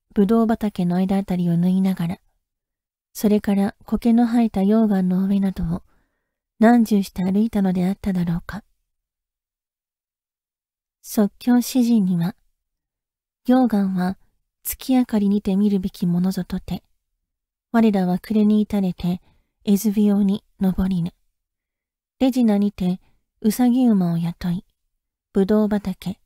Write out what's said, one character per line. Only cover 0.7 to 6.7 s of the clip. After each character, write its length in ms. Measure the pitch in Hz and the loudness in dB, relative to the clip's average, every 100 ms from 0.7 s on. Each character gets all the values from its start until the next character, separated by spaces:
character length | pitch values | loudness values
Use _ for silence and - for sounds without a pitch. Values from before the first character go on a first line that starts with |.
| - | -4
の 100 | 175 | -2
間 240 | 180 190 196 | 0 0 -2
あ 60 | |
た 100 | 202 | -2
り 160 | 180 175 | -2 0
を 60 | 170 | 0
縫 120 | 180 | 0
い 100 | 185 | 0
な 140 | 190 | 0
が 120 | 185 170 | -2 -6
ら、 140 | 196 _ _ _ _ _ _ _ _ _ | -8 _ _ _ _ _ _ _ _ _
そ 160 | - 214 | -4 0
れ 120 | 208 | 0
か 160 | - 196 | 0 0
ら 180 | 196 - | -2 -6
苔 280 | - 214 233 | -6 -2 2
の 160 | 226 240 | 2 2
生 140 | 240 | 2
え 80 | 226 | 0
た 100 | 202 | 0
溶 260 | 190 220 220 | 2 2 2
岩 160 | 190 | 0
の 240 | 185 185 190 | 0 0 0
上 140 | 196 | 0
な 100 | 190 | -2
ど 140 | 190 | -4
を、 180 | 170 180 _ _ _ _ _ _ _ - | -6 -6 _ _ _ _ _ _ _ 2
難 260 | 226 | 4